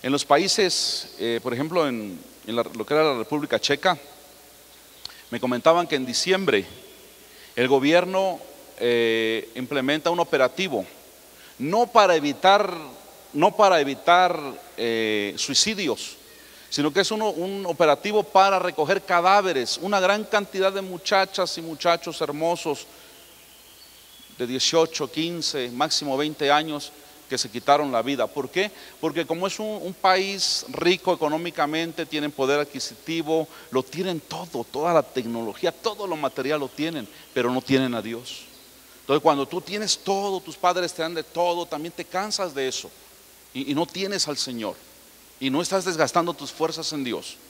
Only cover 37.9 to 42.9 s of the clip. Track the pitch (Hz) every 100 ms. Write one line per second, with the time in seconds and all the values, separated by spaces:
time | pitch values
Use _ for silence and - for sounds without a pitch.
37.9 | 117 107 117 123 - - - - - -
38.9 | - - 147 156 143 131 180 - 208 214
39.9 | - - 196 202 190 165 - 180 180 175
40.9 | - 160 165 151 165 175 175 170 151 165
41.9 | - 160 185 208 202 180 139 131 - 87